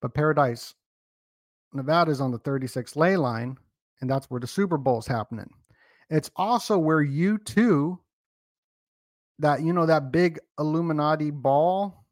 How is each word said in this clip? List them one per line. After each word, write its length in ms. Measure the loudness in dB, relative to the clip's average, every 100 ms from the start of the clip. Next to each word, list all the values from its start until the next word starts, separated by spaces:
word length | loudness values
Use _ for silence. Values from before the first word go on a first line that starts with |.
But 120 | -6
Paradise, 600 | -2 0 4 2 0 -10 -20 _ _ _ _ _ _ _ _ _
Nevada's 480 | -8 0 2 4 2
on 100 | -2
the 80 | -4
thirty-six 560 | -4 -4 -4 -8 -8 0
ley 200 | 2 2
line, 420 | 0 -2 -8 -10 _ _ _ _
and 80 | -4
that's 200 | -2 -2
where 100 | -8
the 60 | -6
Super 320 | -2 0 0
Bowl's 300 | 0 0 -2
happening. 420 | -4 -4 -10 -14 _ _ _ _ _ _
It's 200 | -4 -4 -4
also 420 | 0 0 0 0
where 240 | 2 2
U 360 | 2 0 0 0
two, 640 | -2 2 4 4 2 -4 _ _ _ _ _ _ _ _ _ _ _ _ _ _
that, 220 | 0 2
you 120 | 0
know, 120 | 0 2
that 260 | 2 2
big 280 | 2 2 0 -18 -6
Illuminati 720 | -2 -2 -2 0 0 0 -2
ball 760 | -2 2 2 2 0 -4 -8 _